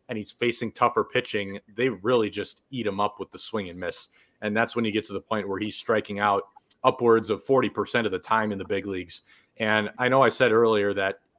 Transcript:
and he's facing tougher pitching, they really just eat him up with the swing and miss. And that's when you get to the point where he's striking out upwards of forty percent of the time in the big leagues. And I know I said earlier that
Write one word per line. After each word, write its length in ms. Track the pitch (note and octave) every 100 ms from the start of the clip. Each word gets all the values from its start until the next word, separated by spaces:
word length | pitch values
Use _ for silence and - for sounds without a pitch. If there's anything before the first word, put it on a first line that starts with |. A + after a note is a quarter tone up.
| -
and 100 | A2+
he's 140 | G#2
facing 400 | - A#2+ A2+ A2+
tougher 320 | - A#2+ A2
pitching, 560 | G#2 B2+ - G#2+ G2 G2+ _ G#2
they 140 | C3
really 400 | F#2+ G#2 B2 G#2
just 320 | G2 F#2+ - -
eat 160 | C3 G#2
him 120 | G2
up 200 | G#2 -
with 120 | F#2+
the 80 | F#2+
swing 300 | - A2 F#2
and 80 | F2
miss. 320 | F2 - - _ _ -
And 140 | G#2+ G#2+
that's 200 | A#2 A#2+
when 100 | A2
you 60 |
get 120 | G#2+ -
to 80 |
the 60 | G2
point 300 | - A2 G2+
where 100 | F#2+
he's 160 | G#2+ -
striking 440 | - G#2+ - G2+
out 240 | G#2 G2+ - _ _ _
upwards 460 | C3 - A#2+ A2+ G2+
of 140 | G2
forty 260 | - C3 G#2+
percent 360 | - F#2+ A#2+ A2
of 60 |
the 80 | F#2
time 320 | - A2 G#2+
in 40 | G2
the 60 |
big 220 | F#2 G2 G2+
leagues. 360 | F#2+ F2 - _ _ _ -
And 340 | G#2+ G#2+ G#2 -
I 100 | B2+
know 140 | C3+
I 80 | A#2+
said 220 | - B2
earlier 420 | A2 A#2 G#2+ G2+
that 260 | G2 G2 - _